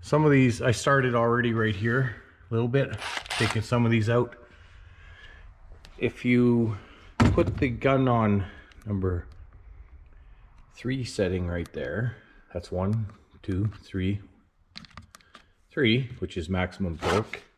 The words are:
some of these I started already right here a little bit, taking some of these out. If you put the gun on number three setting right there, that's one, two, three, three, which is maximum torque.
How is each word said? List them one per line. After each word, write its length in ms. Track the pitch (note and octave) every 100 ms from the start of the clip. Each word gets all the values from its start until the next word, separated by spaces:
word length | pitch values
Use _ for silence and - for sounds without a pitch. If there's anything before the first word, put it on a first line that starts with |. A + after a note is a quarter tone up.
some 240 | - D3+ D3+
of 60 |
these 300 | C#3 C3 A2
I 100 | C3
started 440 | A2 - C#3 B2+ A#2+
already 380 | A#2 A#2+ A#2+
right 200 | A2+ A2
here 440 | G2 A2+ B2 C3 G#2+ - _ -
a 40 |
little 140 | A2+ A#2+
bit, 300 | C3 C3 G#2+ - - -
taking 320 | - A2+ A2+
some 240 | G#2 A#2+ A#2
of 60 |
these 180 | A2+ G#2+
out. 260 | A#2+ B2 - - - - - - - - - - - - - - - - -
If 280 | A#2 - B2
you 520 | B2 B2 A#2+ A2+ G2+ - - - -
put 380 | - - - -
the 140 | C3+
gun 400 | A#2 C3+ C3+ C3
on 340 | A#2 A2 G2+ F2+ - - - G#2+
number 400 | G2+ F#2 F2 - - - - - - - - - - - - - - -
three 320 | - - C3+ A#2+
setting 420 | - F#2+ F#2 F2
right 240 | E2+ E2+
there, 460 | - C2 E2 A#2+ - - - -
that's 160 | F2 -
one, 380 | F2+ F#2+ A2 G#2+ - _ -
two, 280 | - F#2 G#2+ -
three, 380 | - F#2+ F#2 G2+ - _ _ _ _ - - - - - _ - _ _ _
three, 380 | - B2+ A#2 C3 -
which 160 | - -
is 140 | D#2+
maximum 480 | F#2+ F2+ - F#2+ D#2
torque. 440 | E2 F2+ A2 - -